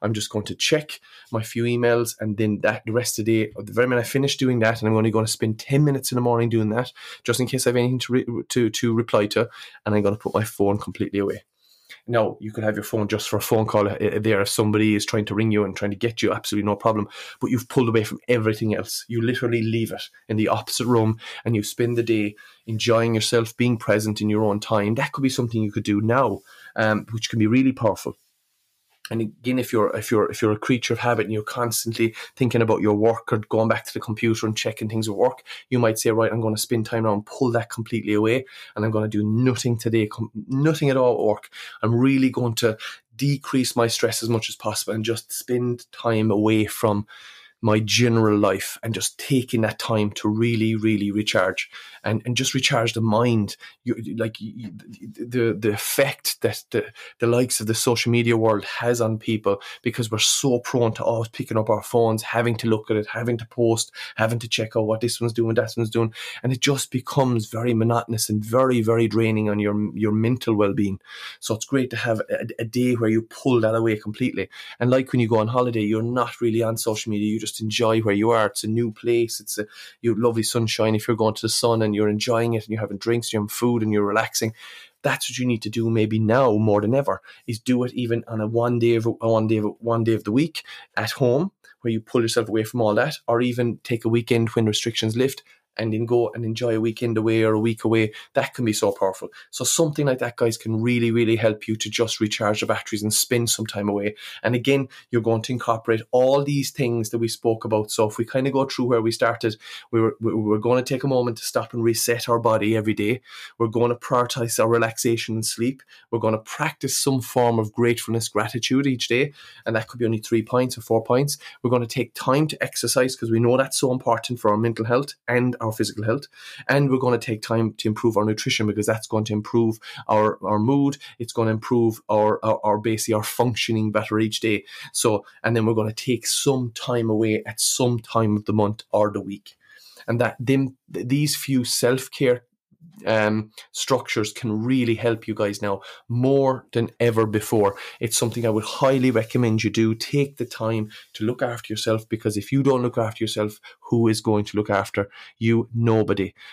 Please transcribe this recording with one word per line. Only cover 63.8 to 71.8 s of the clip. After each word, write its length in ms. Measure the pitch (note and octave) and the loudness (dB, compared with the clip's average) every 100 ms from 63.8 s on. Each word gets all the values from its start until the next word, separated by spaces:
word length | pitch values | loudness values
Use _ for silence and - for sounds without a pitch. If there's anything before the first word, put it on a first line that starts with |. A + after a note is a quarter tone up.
| - - - - | -2 -10 -12 -2
having 240 | A2+ A#2 | 0 0
to 80 | A2+ | -2
check 260 | - A2 A2+ | -4 -2 0
out 120 | G#2+ | 0
what 120 | A2 | 0
this 200 | A#2+ - | -2 -2
one's 120 | A#2 | -2
doing, 220 | A2+ A2+ | 0 2
that 180 | A2+ A2+ - | 2 0 -2
one's 140 | A2 | -2
doing. 220 | A#2 A2+ - - - | 0 0 -2 -12 -6
And 100 | A#2+ | -4
it 60 | B2+ | 0
just 320 | C#3 C3+ - | 0 0 -2
becomes 560 | C3 - - C3 A#2 A2 | -6 -2 0 2 2 -2
very 280 | A2 A#2+ | -4 0
monotonous 540 | A2+ A2+ A#2 - A2 - | 2 2 2 0 -4 -2
and 160 | G#2+ | -2
very, 360 | G#2+ B2 C3 B2 | 0 2 4 4
very 260 | A2 A#2 A2+ | 4 4 2
draining 420 | G#2+ A2+ A2 G#2+ | 2 2 2 0
on 120 | G#2 | 0
your, 160 | G#2 G#2 G#2 | 0 0 -2
your 160 | - G#2+ | -2 0
mental 460 | G#2+ A2+ B2 - G#2+ | 2 2 0 2 2
well-being. 420 | G2+ - G2+ F#2+ - - - - | 2 2 -2 -4 -10 -18 -16 -12
So 160 | - | -6
it's 100 | G#2+ | -6
great 260 | - C3+ | -2 -2